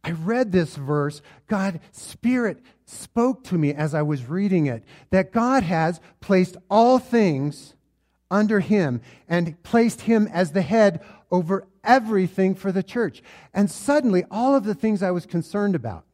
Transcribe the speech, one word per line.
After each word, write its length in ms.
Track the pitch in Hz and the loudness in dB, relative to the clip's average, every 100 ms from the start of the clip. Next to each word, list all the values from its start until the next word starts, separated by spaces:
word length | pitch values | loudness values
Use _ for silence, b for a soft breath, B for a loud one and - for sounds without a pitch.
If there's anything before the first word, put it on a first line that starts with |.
I 100 | - | -8
read 380 | 165 165 240 247 | -6 -4 -2 0
this 240 | 180 160 151 | 0 -2 -6
verse. 460 | 139 147 143 147 b b _ | -4 -2 -2 -8 b b _
God, 320 | 208 196 170 b | -4 -4 -6 b
Spirit 720 | - - - 233 254 226 - b b _ | -20 -20 -6 -2 0 -2 -6 b b _
spoke 580 | - - 233 247 - - | -20 -8 0 0 -2 -4
to 120 | 180 | 0
me 140 | 147 | 0
as 220 | 147 151 | 0 -4
I 80 | 151 | -2
was 240 | 151 147 120 | -2 -4 -6
reading 400 | 175 202 185 147 | -4 0 2 0
it, 180 | 117 _ B B | -2 _ B B
that 200 | 190 185 | 0 0
God 300 | 233 240 269 | -2 2 0
has 400 | 170 165 160 175 b b | 0 0 0 -4 b b
placed 360 | - 190 180 - _ | 0 2 2 -4 _
all 260 | 208 233 254 | 2 4 2
things 800 | 247 233 202 139 147 143 - _ _ _ _ _ _ | 2 0 2 0 -4 -8 -20 _ _ _ _ _ _
under 280 | 196 214 214 | 0 2 0
him 400 | 143 208 151 120 B B - | 2 2 2 -2 B B -4
and 340 | 170 170 151 | -2 -2 -8
placed 400 | - 233 233 - | -2 2 2 0
him 260 | - 226 208 | 0 2 2
as 260 | 170 180 | 0 0
the 100 | 175 | 0
head 400 | 143 226 202 165 B B _ | 0 4 4 2 B B _
over 380 | 180 165 190 - _ | -2 0 -4 -6 _
everything 720 | - 262 220 208 185 - 190 190 | 2 2 4 0 0 0 -2 0
for 160 | 196 | -4
the 100 | 190 | -4
church. 400 | 185 247 196 - B B B | -4 -4 -6 -6 B B B
And 160 | - 202 | -2 -2
suddenly, 540 | - - 294 254 185 - | -2 0 2 2 0 0
all 240 | 202 254 277 | -2 2 2
of 80 | |
the 100 | 208 | 0
things 300 | 202 220 208 | -2 -2 0
I 80 | 185 | -2
was 160 | 180 - | -4 -4
concerned 480 | 170 160 202 202 170 | -6 -4 -2 0 -2
about 280 | 113 82 _ | -4 -12 _